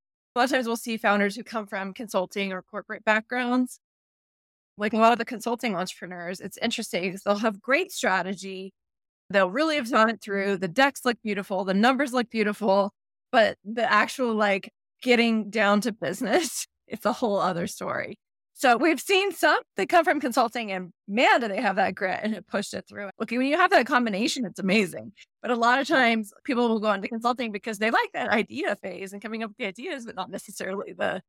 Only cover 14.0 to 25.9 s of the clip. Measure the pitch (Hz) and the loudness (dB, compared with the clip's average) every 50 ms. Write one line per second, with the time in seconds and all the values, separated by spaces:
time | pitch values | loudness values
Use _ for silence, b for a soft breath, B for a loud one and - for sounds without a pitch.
14 | 226 240 - - 262 233 220 214 214 202 196 196 - 220 _ _ _ _ _ - | 2 2 0 -2 -2 0 2 2 2 2 2 0 -2 -8 _ _ _ _ _ -4
15 | - 247 240 226 233 233 226 220 202 208 190 226 226 233 208 214 196 247 202 - | 2 4 4 4 4 4 2 0 -2 -2 0 2 4 4 4 4 2 0 -4 -4
16 | - 135 185 - 254 196 240 359 320 240 - - - _ _ _ _ - - - | -4 -6 -4 -2 -2 2 2 2 2 0 -6 -8 -10 _ _ _ _ -14 -10 -4
17 | - 208 220 - 254 220 202 190 160 185 185 170 170 - - - 180 - - - | -2 -2 -2 0 -2 0 0 0 0 0 -2 -2 -6 -6 -8 -8 -8 -6 -6 -6
18 | - - - _ _ _ _ _ _ _ _ - - 254 240 226 294 330 330 247 | -8 -10 -12 _ _ _ _ _ _ _ _ 2 4 4 4 6 4 2 2 2
19 | - - 392 381 403 403 - - 349 302 330 466 - _ - - 381 - - 349 | 0 2 2 2 2 0 -2 2 2 4 2 2 0 _ -4 -4 0 4 4 4
20 | 302 370 302 294 294 254 226 269 226 226 - 247 226 202 190 185 185 170 - _ | 4 4 0 0 -2 0 0 2 0 0 -2 -6 -6 -6 -6 -6 -8 -10 -16 _
21 | _ - 196 233 294 381 415 320 240 - - 311 254 202 185 202 190 190 190 - | _ -4 0 2 4 6 4 4 2 0 -2 -2 -2 0 0 2 0 0 0 -4
22 | 202 185 - - - 214 220 - - - - 196 208 - - - - - 202 202 | -4 -4 -4 -4 -4 -6 -6 -8 -10 -6 -6 -6 -6 -6 -10 -12 -12 -12 -14 -14
23 | 208 190 - - 226 - 233 247 262 277 294 349 359 359 392 339 247 226 294 247 | -14 -12 -10 -10 -6 -4 -2 -2 0 2 2 4 4 6 6 4 4 4 2 2
24 | 240 226 196 190 233 - - 277 233 180 - - 190 190 180 220 196 170 - - | 2 2 -2 -2 -2 -2 -2 -4 -6 -6 -6 -2 0 2 4 4 2 0 -2 -10
25 | 110 - - B B B _ _ - - 247 233 233 240 247 269 277 - | -12 -14 -18 B B B _ _ -4 -4 0 2 2 4 4 2 2 2